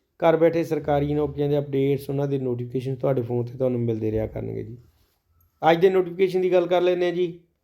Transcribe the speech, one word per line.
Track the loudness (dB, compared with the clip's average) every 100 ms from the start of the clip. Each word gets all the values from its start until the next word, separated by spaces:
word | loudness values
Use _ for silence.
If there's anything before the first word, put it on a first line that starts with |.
| _ _
ਘਰ | 2 4
ਬੈਠੇ | 4 2
ਸਰਕਾਰੀ | -2 -4 0 0 0
ਨੌਕਰੀਆਂ | 0 -2 -2 0
ਦੇ | 0
ਅਪਡੇਟਸ, | 0 0 0 0 -2
ਉਹਨਾਂ | -4 -2
ਦੇ | -2
ਨੋਟੀਫਿਕੇਸ਼ਨ | -2 -4 -6 -6 -6
ਤੁਹਾਡੇ | -2 0 0
ਫੋਨ | 0 -4
'ਤੇ | -4 -2
ਤੁਹਾਨੂੰ | -2 0
ਮਿਲਦੇ | -2 -2 -2
ਰਿਹਾ | -2 -4
ਕਰਨਗੇ | -6 -8 -8
ਜੀ। | -10 -14 -20 _ _ _ _ _ _ _ 2
ਅੱਜ | 4
ਦੇ | 4
ਨੋਟੀਫਿਕੇਸ਼ਨ | 4 0 0 0 2
ਦੀ | 2
ਗੱਲ | 2 2
ਕਰ | 2
ਲੈਂਦੇ | 2 2 0
ਹਾਂ |
ਜੀ। | 0 -4 -6 _ _